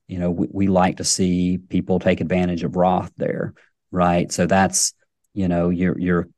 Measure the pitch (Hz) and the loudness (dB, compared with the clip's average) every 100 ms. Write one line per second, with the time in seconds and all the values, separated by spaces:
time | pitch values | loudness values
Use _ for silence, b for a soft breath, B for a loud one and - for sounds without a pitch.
0 | - 90 87 87 - 98 98 90 92 - | -12 -4 -2 -2 -2 0 2 2 2 0
1 | 82 - 92 90 90 90 - 92 90 92 | -4 0 0 2 0 -2 -2 -4 0 0
2 | 95 87 80 90 90 82 85 90 90 90 | 0 0 0 0 0 -2 -2 0 2 2
3 | - - - - - - b _ _ 90 | -2 -6 -4 -4 -6 -10 b _ _ 0
4 | 87 87 - - 87 95 92 - - - | 2 2 0 0 2 2 2 0 -2 -6
5 | _ _ _ 101 90 85 87 87 90 - | _ _ _ -4 0 2 0 0 0 0
6 | 90 87 85 | 0 0 -2